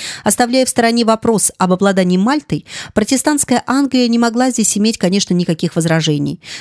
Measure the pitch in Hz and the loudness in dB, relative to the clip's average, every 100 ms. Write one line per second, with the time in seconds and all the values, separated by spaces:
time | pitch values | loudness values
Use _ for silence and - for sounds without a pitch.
0 | - - 214 208 247 262 254 - 233 233 | -14 -6 -2 0 2 0 0 2 2 2
1 | 226 220 - 214 - - 185 185 196 190 | 2 0 2 0 0 0 0 2 2 2
2 | 180 180 220 294 - 156 - - - - | 2 2 2 -2 -2 -6 -8 -16 -6 -4
3 | 214 262 302 294 - 247 - 262 277 254 | 0 0 0 0 0 -2 0 0 0 2
4 | 240 233 233 233 254 240 208 202 220 220 | 2 2 0 0 0 0 0 0 0 0
5 | 180 196 - 180 175 160 170 170 165 160 | 0 0 0 0 0 -2 -2 -2 0 0
6 | 156 147 143 160 - - | 0 0 -2 -6 -12 -14